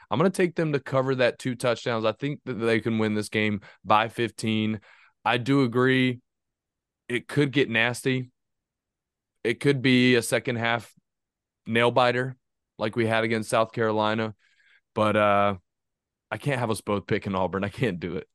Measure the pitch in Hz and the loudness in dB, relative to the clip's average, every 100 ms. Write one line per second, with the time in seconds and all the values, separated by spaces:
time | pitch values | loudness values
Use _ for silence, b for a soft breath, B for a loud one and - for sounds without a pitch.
0 | b 113 185 185 180 175 160 147 - 135 | b 0 2 2 -2 0 -2 -2 -2 -2
1 | 131 131 120 - 131 117 127 113 131 117 | 0 2 2 0 -6 -4 -2 -2 -2 -2
2 | 110 107 143 147 - 110 113 113 117 113 | -2 -2 -6 -8 -10 -4 0 0 0 0
3 | 110 107 104 110 107 104 b b 98 107 | 0 -2 -2 -2 -2 -2 b b 2 2
4 | 113 - 113 - 110 110 110 107 b b | 2 -2 -4 -2 -2 0 -2 -4 b b
5 | b b 110 123 117 139 127 123 131 131 | b b 0 0 2 2 2 2 2 2
6 | 127 123 _ _ _ _ _ _ _ _ | 0 -2 _ _ _ _ _ _ _ _
7 | - 120 - 143 143 139 107 113 120 120 | -8 -8 -4 -2 0 0 0 2 0 -2
8 | 135 131 127 _ _ _ _ _ _ _ | -4 -4 -6 _ _ _ _ _ _ _
9 | _ _ _ _ 113 120 143 135 123 127 | _ _ _ _ -4 0 0 2 4 4
10 | 127 120 110 120 131 117 117 117 - _ | 6 4 2 -2 -2 -2 0 -2 -6 _
11 | _ _ _ _ _ _ - 113 120 120 | _ _ _ _ _ _ -2 2 4 4
12 | 123 120 131 127 _ _ _ - 110 120 | 2 2 -4 -8 _ _ _ -6 -4 0
13 | 110 113 113 113 107 117 113 - 113 107 | 0 2 0 -2 0 0 0 -2 -2 0
14 | 107 110 110 - _ _ _ _ _ 110 | 0 -2 -4 -8 _ _ _ _ _ -2
15 | 107 107 104 101 101 95 _ _ _ _ | 2 4 4 4 2 -2 _ _ _ _
16 | _ _ - 107 143 127 117 104 - 101 | _ _ -12 -6 -4 -2 -2 -4 -4 -4
17 | - 104 101 95 90 95 101 - 123 87 | -2 -4 -2 -2 -2 -2 -6 -4 -4 -4
18 | 87 80 - | -6 -8 -10